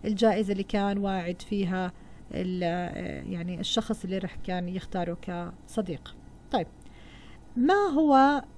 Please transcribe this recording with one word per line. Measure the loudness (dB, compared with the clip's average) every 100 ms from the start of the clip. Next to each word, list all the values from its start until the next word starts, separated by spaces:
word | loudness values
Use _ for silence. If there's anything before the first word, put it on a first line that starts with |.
| -2
الجائزة | 4 4 4 2
اللي | -2
كان | 0 0 0 0
واعد | 0 -2 -4 -6
فيها | -4 -2 0 0 -2 -6 -18 -18 -8
ال-، | -4 -2 -2
آه، | 0 -2 -4 -6 -8 -8 -6
يعني | -6 -6 -6
الشخص | -2 -2 0 -4
اللي | -2 -4
رح | -4 -6
كان | -4 -4 -4
يختاره | -6 -6 -4 -4 -6
كصديق. | -8 -8 -8 -12 -6 -4 -4 -6 -10 -18 -20 -20 -2
طيب، | -2 -2 -8 -20 -18 -20 -20 -18 -18 -8 0
ما | 4
هو | 6 4 4 6 8 8 6 -2